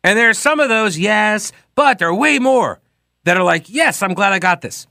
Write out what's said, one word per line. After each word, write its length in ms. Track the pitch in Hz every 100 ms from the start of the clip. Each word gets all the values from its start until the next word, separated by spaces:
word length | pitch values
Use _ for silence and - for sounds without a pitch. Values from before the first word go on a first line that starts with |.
And 140 | 175 214
there 100 | 233
are 60 |
some 260 | 214 285 302
of 80 | 277
those, 300 | 220 214 156
yes, 540 | 196 214 214 214 208 - _
but 240 | - 285 220
there 100 | 170
are 60 |
way 240 | 185 302 285
more 420 | 254 262 151 92 _ _ _ _
that 140 | 175 180
are 40 |
like, 280 | 175 165 -
"Yes, 320 | 240 196 -
I'm 100 | 190
glad 220 | 180 202
I 40 | 190
got 220 | 185 175
this." 260 | 101 - -